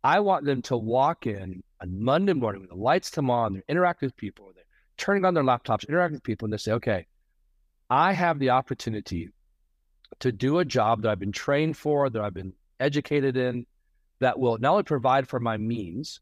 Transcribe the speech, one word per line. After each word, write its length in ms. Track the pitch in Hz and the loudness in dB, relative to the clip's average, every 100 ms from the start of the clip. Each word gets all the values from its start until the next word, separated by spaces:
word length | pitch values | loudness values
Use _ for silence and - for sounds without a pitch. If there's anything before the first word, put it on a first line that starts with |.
I 160 | 135 175 | 4 2
want 240 | 202 180 | 4 0
them 180 | 143 135 | 0 -2
to 140 | - 123 | -2 -2
walk 500 | 110 123 143 165 120 | 0 2 2 2 -4
in 360 | 101 95 90 - _ | -6 -8 -12 -16 _
on 200 | 90 92 | -10 -4
Monday 320 | 113 151 196 | 2 2 2
morning 280 | 160 113 98 | 2 0 -4
when 80 | 95 | -10
the 80 | 87 | -4
lights 340 | 113 175 - | 2 2 0
come 200 | - 135 | -2 0
on, 240 | 120 113 | 2 0
they're 100 | 95 - | -4 -4
interacting 380 | 156 180 170 131 | 0 0 0 -6
with 100 | - | -6
people, 360 | 101 - 98 | -12 -12 -20
they're 100 | _ _ _ _ - | _ _ _ _ -8
turning 260 | - 202 | 0 2
on 100 | 185 | 4
their 80 | 170 | 4
laptops, 460 | 131 120 - 110 - | 4 2 0 -4 0
interacting 280 | 160 175 143 | 0 0 -2
with 60 | |
people, 240 | - 107 110 | -6 -4 -4
and 60 | |
they 60 | 107 | -4
say, 140 | - | -2
"Okay, 340 | 110 - 98 - _ _ _ _ _ _ _ _ | -2 0 -2 -4 _ _ _ _ _ _ _ _
I 220 | 131 175 | 2 4
have 260 | 180 175 151 | 2 0 2
the 120 | 131 | 2
opportunity 800 | 127 131 135 - 107 - 87 82 _ _ _ _ _ _ _ _ - | 2 0 -6 -6 -8 -6 -8 -8 _ _ _ _ _ _ _ _ -4
to 100 | 131 | -4
do 280 | 107 131 160 | -2 0 0
a 60 | |
job 380 | 160 131 110 117 | 0 0 2 2
that 80 | 110 | 0
I've 80 | 104 | -2
been 140 | 98 | -4
trained 440 | 98 - 143 160 151 | -6 0 0 0 -2
for, 320 | 151 147 139 | -2 0 0
that 140 | 110 | -2
I've 120 | 104 | -6
been 180 | 92 92 - _ _ | -6 -12 -14 _ _
educated 580 | 139 147 - 147 135 127 | -2 -2 0 0 0 0
in, 300 | 127 123 120 _ _ _ _ _ | -2 -4 -10 _ _ _ _ _
that 180 | 127 123 | 0 2
will 200 | 123 113 | 0 2
not 140 | 131 | 2
only 100 | 190 | 2
provide 460 | - 147 123 135 131 | 2 0 2 2 0
for 120 | 127 | -4
my 160 | 117 110 | -4 -2
means 640 | 107 117 90 92 151 - | -4 -4 -6 -8 -10 -14